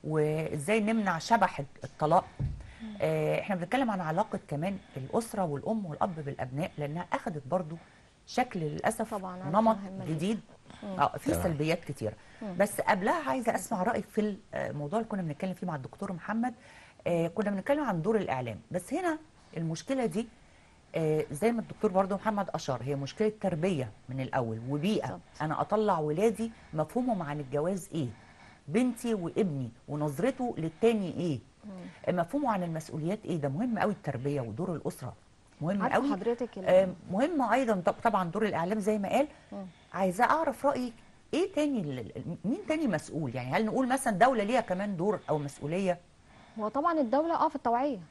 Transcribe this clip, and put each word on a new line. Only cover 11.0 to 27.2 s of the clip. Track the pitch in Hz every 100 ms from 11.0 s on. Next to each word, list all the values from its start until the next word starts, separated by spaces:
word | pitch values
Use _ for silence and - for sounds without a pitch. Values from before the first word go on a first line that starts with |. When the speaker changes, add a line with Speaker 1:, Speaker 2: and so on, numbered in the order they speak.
Speaker 1:
آه، | 143 -
في | 277
Speaker 3:
تمام. | 170
Speaker 1:
سلبيات | 175 147 156 175
كتيرة. | - 143 107 - - -
Speaker 2:
مم. | 214 180
Speaker 1:
بس | 208 -
قبلها | - 208 208 330 269
عايزة | 262 233
أسمع | - - 196
رأيك | 185 - -
في | -
ال-، | 208 196 -
آه، | - -
الموضوع | 147 147 208
اللي | 226
كنا | 208
بنتكلم | 165 143 190
فيه | 180 180
مع | 151
الدكتور | 127 - -
محمد. | 170 - 226 247 240 - - - - -
آه، | 170 170
كنا | 170 208
بنتكلم | 196 226 294
عن | 269 175
دور | 156 214
الإعلام، | 175 131 120 104 -
بس | 175 -
هنا | 302 359 311 - - - -
المشكلة | 165 160 - 269 226
دي، | 175 233 - - - - - -
آه، | 160 156 156 -
زي | 151 220
ما | 233
الدكتور | 180 - 214
برضو | 185 190
محمد | 196 214 208 190
أشار، | 160 - 123
هي | 127
مشكلة | 143 139 - 214 214
تربية | 196 165 185 156 117 - -
من | 131
الأول | 127 131 117 110 123
وبيئة. | 147 180 214 127
Speaker 2:
بالظبط. | 90 - -
Speaker 1:
أنا | 156 -
أطلع | - 214 214 170
ولادي | 151 156 226 214 226 - -
مفهومهم | 151 151 240 247 202